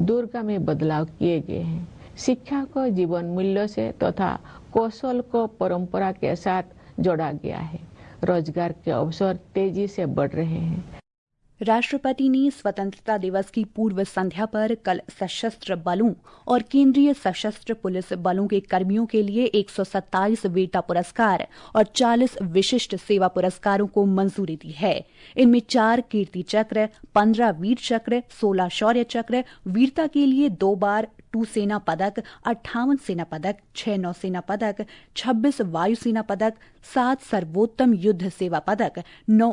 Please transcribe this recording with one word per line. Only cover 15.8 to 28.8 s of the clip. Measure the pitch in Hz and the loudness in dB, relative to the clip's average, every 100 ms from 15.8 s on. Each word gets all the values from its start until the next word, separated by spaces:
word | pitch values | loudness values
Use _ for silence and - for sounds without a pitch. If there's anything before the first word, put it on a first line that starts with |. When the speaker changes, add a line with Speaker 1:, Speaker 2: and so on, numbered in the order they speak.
| 170 185 226 - - - - | -2 2 0 0 -12 -14 0
Speaker 2:
और | 247 | 0
केंद्रीय | 233 277 269 262 285 | 2 4 6 6 4
सशस्त्र | 277 185 - 214 - - | 2 -2 -2 -6 -8 -8
पुलिस | 220 185 180 185 | -6 -4 -4 -6
बलों | 185 180 190 202 | -2 0 0 2
के | 196 | 0
कर्मियों | - 185 185 214 226 | 0 -2 2 0 2
के | 220 | 2
लिए | 202 214 | 2 2
एक | 247 214 202 | 2 2 0
सौ | - | -4
सत्ताईस | 190 196 - 190 202 226 190 | -2 -4 -2 0 2 0 0
वीरता | 175 185 185 | 0 0 -2
पुरस्कार | - 175 175 - 220 175 - - - 220 | 0 -2 -2 0 2 2 -4 -12 -2 0
और | |
चालीस | 208 - 240 233 254 - | 2 2 4 4 2 0
विशिष्ट | 185 180 196 247 - 190 | 0 2 2 0 -2 -6
सेवा | - 202 185 | 0 2 2
पुरस्कारों | 185 180 - 208 196 202 | 2 0 0 0 2 2
को | 208 202 | 2 4
मंजूरी | 190 196 202 175 160 | 4 2 0 -6 -6
दी | 160 | -10
है। | 147 190 - - _ - - | -2 -2 -2 -6 _ -10 4
इनमें | 247 240 - | 6 6 4
चार | 254 220 240 | 2 4 2
कीर्ति | - 214 185 180 | 0 -2 -2 -6
चक्र, | 180 214 214 214 214 - - | -2 -2 0 0 -2 -4 -2
पन्द्रह | 208 220 220 233 | 2 4 4 2
वीर | 160 196 247 | 0 -2 -2
चक्र, | - 226 226 240 - - | 0 -2 0 -4 -4 -2
सोलह | 208 190 180 | 0 2 0
शौर्य | - | 0